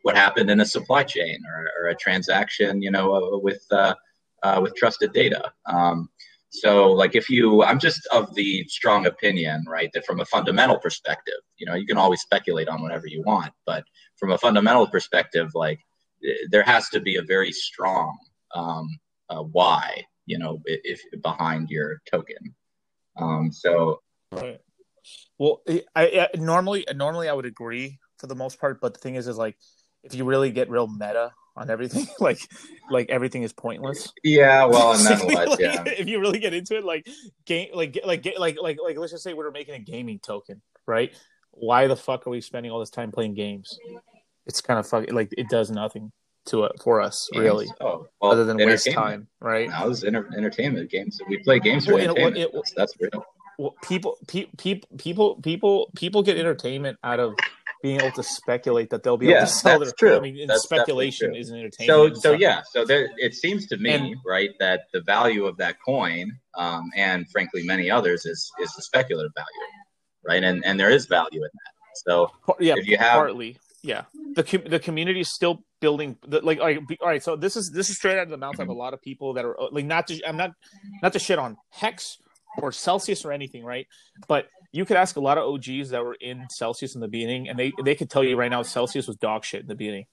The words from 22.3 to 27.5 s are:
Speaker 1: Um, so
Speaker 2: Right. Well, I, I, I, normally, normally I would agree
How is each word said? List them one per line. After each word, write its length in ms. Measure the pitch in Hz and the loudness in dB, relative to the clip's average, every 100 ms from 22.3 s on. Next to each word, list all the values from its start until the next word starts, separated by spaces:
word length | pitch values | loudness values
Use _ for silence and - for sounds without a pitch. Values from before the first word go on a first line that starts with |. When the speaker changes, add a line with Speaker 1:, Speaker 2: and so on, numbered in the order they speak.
| - - _ _ _ _ _ _ - | -18 -18 _ _ _ _ _ _ -8
Speaker 1:
Um, 340 | 82 80 80 | -4 -2 -2
so 500 | 73 87 85 80 - _ _ _ | -2 2 2 2 -2 _ _ _
Speaker 2:
Right. 300 | 92 - - _ _ _ _ - - _ _ | -12 -12 -14 _ _ _ _ -20 -20 _ _
Well, 240 | 147 - - | 0 0 -2
I, 160 | 170 - | -4 -2
I, 340 | 160 165 180 175 | 2 4 4 2
I, 40 | 175 | 0
normally, 480 | 160 170 185 202 - | 2 2 2 -4 -4
normally 340 | 139 147 170 160 | -4 -4 -2 -4
I 40 | |
would 120 | 143 | -4
agree 540 | 123 | -6